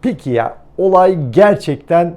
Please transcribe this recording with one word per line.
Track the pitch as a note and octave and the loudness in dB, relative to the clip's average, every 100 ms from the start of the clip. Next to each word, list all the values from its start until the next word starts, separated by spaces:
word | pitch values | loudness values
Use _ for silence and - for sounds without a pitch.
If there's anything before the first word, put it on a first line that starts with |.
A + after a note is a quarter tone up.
Peki | B3+ F3+ C#3 | -6 -6 -4
ya | A#2+ A#2 - - - | -4 -4 -8 -18 -4
olay | F#3+ F#3 F#3 F#3 C3+ | 0 4 2 0 -2
gerçekten | A#2+ G#3 G3 - C#3 - E3+ E3+ | 2 4 2 -4 -10 -2 -2 -2